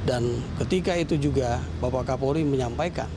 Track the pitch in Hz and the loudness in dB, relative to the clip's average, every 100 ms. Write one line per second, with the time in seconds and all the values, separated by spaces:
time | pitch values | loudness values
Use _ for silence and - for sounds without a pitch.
0 | - 123 120 120 - - 127 185 175 175 | 0 0 0 -2 -4 -4 0 0 2 0
1 | 165 160 143 135 123 120 - - 123 127 | 2 2 2 2 2 0 -2 -2 -2 0
2 | 120 127 135 151 151 135 123 117 170 160 | 0 0 2 2 2 2 0 0 -2 -2
3 | 117 | -6